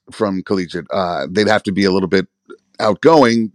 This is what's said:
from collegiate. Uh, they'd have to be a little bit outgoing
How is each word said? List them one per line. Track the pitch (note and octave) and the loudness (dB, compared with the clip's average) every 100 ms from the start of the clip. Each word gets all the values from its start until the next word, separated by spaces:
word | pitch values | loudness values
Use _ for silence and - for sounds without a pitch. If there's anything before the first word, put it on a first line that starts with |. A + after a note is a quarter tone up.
| - | -20
from | - G#2+ F#2+ | -6 -4 -4
collegiate. | - G2+ F2 F2+ C#2+ | -4 -4 -4 -8 -8
Uh, | D2 F2+ E2+ C#2+ | -6 -4 -6 -4
they'd | F#2 G#2 | -2 2
have | G#2+ | 0
to | G#2+ | 0
be | F#2 | -2
a | G2 | 0
little | F#2+ F#2+ | 0 0
bit | G2 F#2 _ - - _ - | -2 -2 _ -20 -20 _ -6
outgoing | A2 G2+ D3+ D#3+ B2 A#2 A2 | -4 0 4 6 4 2 -4